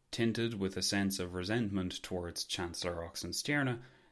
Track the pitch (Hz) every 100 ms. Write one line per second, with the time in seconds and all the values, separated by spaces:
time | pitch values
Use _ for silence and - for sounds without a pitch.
0 | _ - 113 110 117 113 95 - - 101
1 | 98 98 90 90 90 117 107 98 90 -
2 | - 92 87 - - - 87 85 90 85
3 | 85 - 87 - - 147 131 117 - -
4 | -